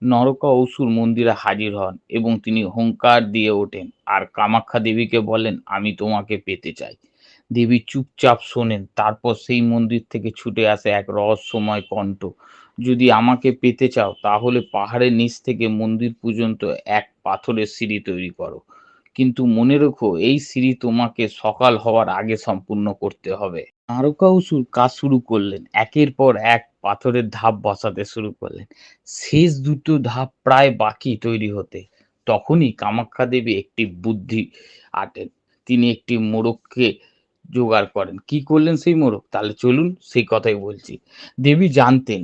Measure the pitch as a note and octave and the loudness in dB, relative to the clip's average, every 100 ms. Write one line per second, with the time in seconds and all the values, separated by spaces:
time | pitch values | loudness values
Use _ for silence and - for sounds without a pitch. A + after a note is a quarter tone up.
0 | B2 A#2+ C3 C3+ D3 B2+ B2+ - B2 A2+ | 0 2 2 0 2 2 0 -2 -2 0
1 | A#2 A2+ A#2 G#2+ G#2+ G2+ G#2+ G2+ F#2+ F2+ | 0 2 0 0 -2 -2 -4 -4 -6 -8
2 | - A#2 A#2 A2+ A2+ A2 F#2+ A2+ A2+ - | -8 -4 -2 -2 -2 -2 -2 -2 -2 2
3 | B2 A#2+ G#2+ A2 G#2+ G#2 G2+ G2 F2 - | 4 4 2 0 0 0 -2 -8 -14 -12
4 | - G2 F#2+ - G#2+ A2 - A#2+ A2 A2+ | -4 -2 -2 -2 0 0 0 -2 0 -2
5 | A#2 A#2 G#2+ A2 A2 F#2 - G2 G#2 F2+ | 0 0 0 -2 -2 -6 -6 -6 -4 -4
6 | G#2+ G#2 G#2 G2+ G2 F#2 E2 - - - | -4 -4 -4 -8 -6 -10 -10 -12 -16 -18
7 | _ _ _ _ - A#2 A#2 A#2+ - C#3 | _ _ _ _ -4 0 2 2 0 -8
8 | C3 - C3 A#2 - A#2+ A2+ G#2 F#2+ - | -8 2 4 4 0 -4 -2 -4 -6 -2
9 | G#2+ G#2+ A#2+ G#2+ - B2 A#2 A#2 A2+ A#2 | -2 -2 -2 -4 -2 0 2 2 0 -2
10 | - A2+ G#2+ - A#2+ G2+ G#2+ G#2 G#2+ G2+ | -4 -8 -8 -8 -6 0 2 2 0 -2
11 | G2 G2+ G#2 G#2+ - A2+ G#2+ G#2 G2 G#2 | -2 -2 0 0 -4 -4 -2 -4 -4 -6
12 | G2 G2 F#2+ - - - _ - B2 B2 | -6 -6 -10 -14 -20 -20 _ -6 -2 4
13 | B2 A2 A#2+ B2+ C3 A#2+ B2 A#2 C3 B2+ | 4 6 4 2 0 2 0 2 0 0
14 | G2 - G#2 G#2 B2 B2 - G#2 G2+ A#2+ | -2 -2 -2 0 0 -2 -2 -4 -2 0
15 | B2 A#2 A#2 - - A2 A2+ G#2+ A2+ A2 | 2 2 0 -2 -6 -2 -2 -2 -2 -2
16 | A#2+ A#2 A#2 A2 A2+ A2 F#2+ C2 - G#2 | -4 -4 -4 -2 -2 -2 -4 -6 -2 -4
17 | - _ G2 F#2+ - A2+ G#2+ - A2 G#2 | -4 _ -6 -4 -4 -4 -4 -6 -6 -4
18 | G2+ F2+ F2+ - - - - _ _ _ | -6 -6 -8 -10 -12 -12 -20 _ _ _
19 | _ - C3 A#2+ B2 A2+ B2 C#3+ D3 C#3+ | _ -2 0 2 2 2 4 4 2 0
20 | A2 E2 A2 C#3+ - C3 B2+ B2 A#2+ A#2 | -2 0 0 0 -2 -2 0 0 -2 0
21 | A#2+ A#2+ A2 - A2 - B2+ A2 A#2 A2+ | -2 -2 -6 -4 -6 2 2 2 2 0
22 | G#2 F#2+ A2 A2 - F#2+ - G#2 G#2 G2 | 0 -2 -4 -4 -4 -6 -4 -4 -4 -4
23 | G2+ - F#2+ F#2+ G2 E2 - _ - B2 | -8 -6 -8 -6 -6 -8 -12 _ -8 -2
24 | C#3+ D3+ F#3+ F#3 F3 D3 B2 B2+ B2 - | -2 2 4 4 2 -2 -2 0 0 0
25 | C#3 C3 B2 A2 G2+ G2 - G#2 A2 D3+ | 0 0 0 -2 -2 -6 -6 -4 0 2
26 | C#3+ C3 C3+ G#2+ A2 A#2 - _ G2+ G2+ | 2 4 2 4 2 2 0 _ -6 -2
27 | C3 B2 A2 - A2+ G#2 G2+ G2+ A2 F#2+ | -2 0 -2 -2 -2 0 -2 -4 -6 -6
28 | G2+ A2+ G#2+ - - - G2+ _ - _ | -8 -8 -10 -10 -14 -14 -20 _ -20 _
29 | - - - D3 E3+ C#3 C3+ C#3+ D#3 D3+ | -20 -16 0 4 4 2 -2 -2 0 0
30 | B2 A#2+ C3 _ C3 C3 C#3 G#2+ G#2+ - | -2 -6 -8 _ 4 6 6 4 -4 -4
31 | C3 A2 A2+ A2+ G#2+ G2+ F#2 F#2 F#2+ _ | -6 -4 -4 -4 -4 -6 -10 -14 -20 _
32 | _ _ - G#2+ - E3 C3+ - G#2 A2+ | _ _ -2 -2 2 2 2 -2 -4 -4
33 | A2+ - B2+ B2+ A#2 G2 - - G#2 F2 | -4 -4 -2 0 -2 -4 -4 -4 -6 -4
34 | A2 G#2+ - A2 - _ - _ _ - | -6 -4 -4 -6 -6 _ -20 _ _ -8
35 | G2 - F#2 _ _ _ - B2 A#2+ A2+ | -8 -10 -16 _ _ _ -2 2 2 -2
36 | - A#2 A2 A2 A2+ A#2 _ B2 A#2 - | -4 -2 -2 -2 -2 -4 _ -2 0 -2
37 | _ _ _ _ - B2 A#2 G#2+ G2 G2+ | _ _ _ _ -6 -2 2 2 0 -4
38 | F#2+ F#2+ - D3 C#3 D#3 D#3+ D#3 F3 D#3+ | -6 -10 -6 -6 2 2 4 2 2 2
39 | C3+ G#2 - G#2 G#2+ G#2+ B2 C3 F3+ F3+ | 2 0 -6 -6 -6 0 2 2 0 -4
40 | - B2 G#2+ A2 A2+ G2+ G2+ G2+ - - | -4 -2 0 0 0 -2 -6 -12 -16 -20
41 | _ - - - C3+ D#3 F#3+ C3+ B2 C3 | _ -20 -14 0 4 4 4 4 6 4
42 | B2+ G2 | 0 -6